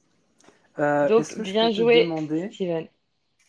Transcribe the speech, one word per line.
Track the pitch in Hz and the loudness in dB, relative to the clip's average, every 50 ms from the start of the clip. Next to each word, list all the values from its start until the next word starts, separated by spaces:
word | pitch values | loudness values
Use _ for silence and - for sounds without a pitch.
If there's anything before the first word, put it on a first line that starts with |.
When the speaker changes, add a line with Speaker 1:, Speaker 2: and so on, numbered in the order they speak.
| _ _ _ _ _ _ _ _ _ _ - _ _ _ _ - | _ _ _ _ _ _ _ _ _ _ -20 _ _ _ _ -4
Speaker 1:
Euh, | 151 147 147 147 147 165 | -2 0 0 2 2 2
Speaker 2:
Donc, | 214 | 2
Speaker 1:
est-ce | 233 - - - | 2 0 -2 -8
que | - 220 | -10 -8
je | 190 190 | -4 -2
Speaker 2:
bien | 220 226 233 | 0 0 0
Speaker 1:
peux | |
te | 214 202 | 0 0
Speaker 2:
joué, | 226 233 233 | 2 4 4
Speaker 1:
demander | 208 175 170 160 160 156 147 156 160 185 208 | 4 4 2 -2 -6 -6 -4 -4 -4 -6 -6
Speaker 2:
Steven. | - - 190 175 170 160 165 - _ _ _ _ _ _ _ _ _ _ _ | -8 -8 -6 -4 -4 -6 -6 -10 _ _ _ _ _ _ _ _ _ _ _